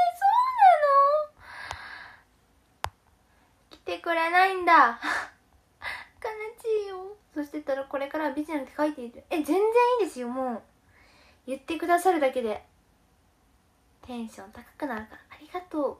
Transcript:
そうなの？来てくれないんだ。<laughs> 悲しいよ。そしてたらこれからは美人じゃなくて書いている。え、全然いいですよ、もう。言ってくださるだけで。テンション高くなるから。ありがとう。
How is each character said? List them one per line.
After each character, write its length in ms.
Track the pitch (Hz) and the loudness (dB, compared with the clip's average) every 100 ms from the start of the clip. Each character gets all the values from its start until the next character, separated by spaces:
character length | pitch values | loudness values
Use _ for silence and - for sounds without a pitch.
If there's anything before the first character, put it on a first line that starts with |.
| 698 719 | 2 2
そ 80 | 784 932 1017 988 784 622 587 554 571 605 605 _ - - - - - - - - _ _ _ _ _ _ - | 2 4 2 6 6 6 6 4 4 2 -4 _ -20 -16 -14 -14 -16 -18 -20 -20 _ _ _ _ _ _ -16
う 0 | |
な 0 | |
の？ 80 | - _ _ _ _ _ _ _ | -16 _ _ _ _ _ _ _
来 80 | - | -16
て 220 | - 349 | -10 -6
く 120 | 339 330 | -4 -2
れ 160 | 330 | 2
な 160 | 359 381 | 4 2
い 80 | 381 | 2
ん 100 | 349 | 6
だ。 340 | 320 247 - | 6 6 2
<laughs> 1160 | 302 - - - _ _ _ _ - - - _ | -4 -6 -6 -16 _ _ _ _ -12 -12 -16 _
悲 60 | 453 427 440 480 | -10 -10 -12 -8
し 260 | 466 427 403 | -2 -2 -2
い 20 | |
よ。 280 | 370 381 415 _ 311 | -10 -12 -16 _ -10
そ 80 | |
し 80 | 294 | -8
て 100 | 302 | -8
た 140 | 294 269 | -6 -6
ら 100 | 269 | -4
こ 140 | 269 | -6
れ 80 | 277 | -6
か 100 | 311 | -4
ら 80 | 302 | -4
は 60 | |
美 120 | 269 | -4
人 100 | 302 | -6
じ 40 | 311 | -8
ゃ 40 | |
な 40 | 254 | -8
く 60 | |
て 60 | - | -4
書 80 | 302 | -4
い 80 | |
て 80 | 294 | -4
い 100 | 240 | -12
る。 120 | - - | -16 -6
え、 140 | 349 | -4
全 20 | 294 | 0
然 160 | 359 | 2
い 40 | 427 466 480 494 | 4 4 4 2
い 40 | 330 | -2
で 40 | |
す 80 | 254 | -4
よ、 80 | 240 | -8
も 260 | 254 254 | -6 -6
う。 100 | 220 - _ _ _ _ _ _ _ - | -6 -12 _ _ _ _ _ _ _ -12
言 140 | 262 | -10
っ 20 | |
て 160 | - 320 | -8 -6
く 80 | 339 | 0
だ 140 | 349 | 4
さ 120 | 359 | 4
る 80 | 359 | 2
だ 120 | 262 | 0
け 100 | 254 | 0
で。 240 | 226 - - _ _ _ _ _ _ _ _ _ _ _ _ _ | -4 -6 -10 _ _ _ _ _ _ _ _ _ _ _ _ _
テ 140 | - 240 | -14 -12
ン 120 | 220 | -12
シ 140 | - | -14
ョ 60 | 196 | -20
ン 40 | |
高 120 | 233 - - | -20 -20 -10
く 120 | 294 | -8
な 120 | 220 | -8
る 60 | 220 | -10
か 100 | - | -20
ら。 60 | _ | _
あ 80 | - | -20
り 80 | 302 | -12
が 140 | 359 | -12
と 320 | 359 311 | -8 -4
う。 40 | 262 | -4